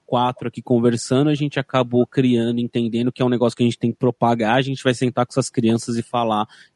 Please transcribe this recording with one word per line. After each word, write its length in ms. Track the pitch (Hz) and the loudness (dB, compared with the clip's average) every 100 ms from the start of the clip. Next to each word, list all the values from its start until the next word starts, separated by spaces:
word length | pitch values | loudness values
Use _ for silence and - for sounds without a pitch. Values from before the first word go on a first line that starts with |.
| - | -4
quatro 420 | 123 123 123 120 | -2 0 -4 -8
aqui 120 | - | -10
conversando, 680 | - 123 120 117 - 127 151 | 0 2 2 0 0 2 2
a 60 | 147 | 0
gente 240 | 147 143 | -2 -4
acabou 460 | 131 131 123 123 120 | -2 -2 0 0 0
criando, 520 | - 131 120 117 120 | 2 2 2 0 -2
entendendo 520 | 120 120 117 117 123 | -2 -2 -2 -2 -2
que 100 | - | -2
é 40 | 127 | 0
um 40 | |
negócio 260 | 120 117 - | 2 0 2
que 60 | |
a 40 | 120 | 0
gente 120 | 117 | 0
tem 140 | 120 | -4
que 60 | 113 | 0
propagar, 560 | 127 - 117 117 107 127 | -2 2 0 2 2 0
a 40 | |
gente 220 | 135 131 | 0 -2
vai 100 | 135 | -2
sentar 300 | 123 127 123 123 | 0 -2 -2 -2
com 60 | |
essas 160 | - 123 | -2 -2
crianças 460 | - 113 117 - 117 | 0 0 0 -2 -6
e 40 | |
falar 460 | - 120 117 107 107 - - | -4 -4 -2 -2 -4 -10 -20